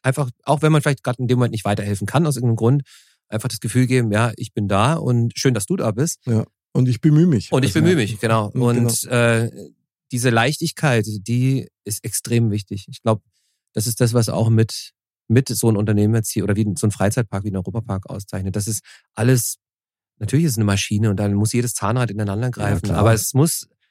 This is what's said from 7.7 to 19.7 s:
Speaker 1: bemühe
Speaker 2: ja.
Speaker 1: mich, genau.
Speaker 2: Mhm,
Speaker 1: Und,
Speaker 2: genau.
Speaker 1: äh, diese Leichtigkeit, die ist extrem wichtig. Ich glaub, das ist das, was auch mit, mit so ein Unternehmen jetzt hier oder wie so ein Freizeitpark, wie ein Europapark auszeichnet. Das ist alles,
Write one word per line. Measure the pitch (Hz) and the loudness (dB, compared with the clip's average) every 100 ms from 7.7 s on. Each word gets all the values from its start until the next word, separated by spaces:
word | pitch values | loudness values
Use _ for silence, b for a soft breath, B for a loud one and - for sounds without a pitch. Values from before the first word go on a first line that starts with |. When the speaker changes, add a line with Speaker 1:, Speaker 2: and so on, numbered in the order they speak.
| - | 2
Speaker 1:
bemühe | 165 | 4
Speaker 2:
ja. | 175 | 4
Speaker 1:
mich, | 104 110 | 0 -2
genau. | 113 113 104 | 0 0 0
Speaker 2:
Mhm, | 127 | 0
Speaker 1:
Und, | 120 120 120 117 | 2 2 2 0
Speaker 2:
genau. | - 120 | -2 2
Speaker 1:
äh, | 117 113 113 - - _ _ _ _ | 2 2 -2 -6 -18 _ _ _ _
diese | 123 127 | -2 2
Leichtigkeit, | 113 127 156 170 - 151 120 107 | 2 2 0 -6 -2 0 0 0
die | 104 101 120 131 135 - _ - | -6 -4 0 0 0 -4 _ -12
ist | 107 | -10
extrem | 107 - - 117 117 | -8 -8 -2 0 2
wichtig. | 104 - 101 - | -2 -4 -10 -12
Ich | - | -6
glaub, | 113 107 _ _ _ _ _ | -2 -2 _ _ _ _ _
das | - 107 | -6 -4
ist | 110 | -2
das, | 120 | 0
was | 120 101 | 0 0
auch | 92 113 | 0 2
mit, | 113 110 - - _ _ _ - | 2 2 -4 -16 _ _ _ 0
mit | 113 - | 2 2
so | 104 117 | 0 0
ein | 104 | 2
Unternehmen | 104 104 107 | 2 2 2
jetzt | 113 104 | 2 -2
hier | 107 | -2
oder | 95 101 | -2 0
wie | 104 87 | 0 0
so | 107 | -2
ein | |
Freizeitpark, | - 98 123 110 98 | 0 -2 -2 -4 -6
wie | 107 | -6
ein | 92 | -6
Europapark | 92 110 101 95 - | -6 -8 -6 -8 -8
auszeichnet. | 95 98 95 95 101 | -12 -10 -8 -6 -4
Das | 101 | -4
ist | 104 - B B | -6 -10 B B
alles, | - 117 127 - - _ | -2 2 2 0 -8 _